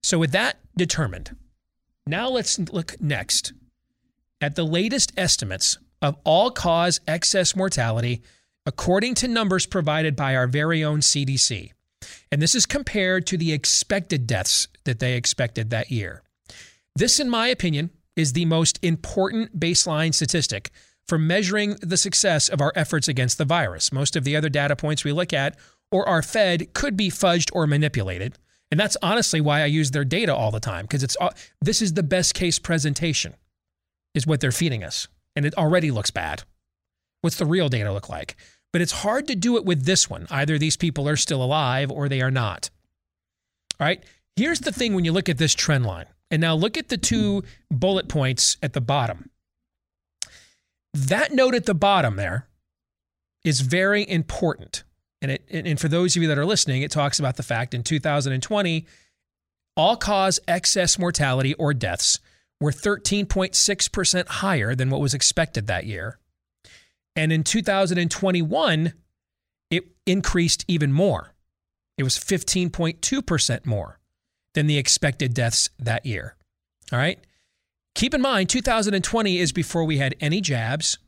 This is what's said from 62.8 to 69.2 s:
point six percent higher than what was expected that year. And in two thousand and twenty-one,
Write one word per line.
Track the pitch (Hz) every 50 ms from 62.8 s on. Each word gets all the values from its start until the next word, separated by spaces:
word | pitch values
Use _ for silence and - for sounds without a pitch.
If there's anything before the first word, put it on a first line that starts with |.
| - 208 202 202 - - 202 208 202
point | 196 - 196 185 185 -
six | - - - 202 190 - -
percent | - 214 185 - - 180 175 -
higher | - - - 196 185 143 101 110 123
than | 127 131 131
what | 135 139
was | 143 135 131
expected | 135 - - - - 165 - - 120 101
that | 107 95 90 -
year. | 107 104 87 85 113 - _ _ _ _ _ _ _ _ _ _ - - - _ _ _ _ _ _ _
And | 165 156 156
in | 160 160 156
two | - - 226
thousand | - - 196 196 196 175 180 180
and | 175 165
twenty-one, | - - 196 190 180 175 165 156 196 302 320 254 165 156 160 165 - - _ _ _ _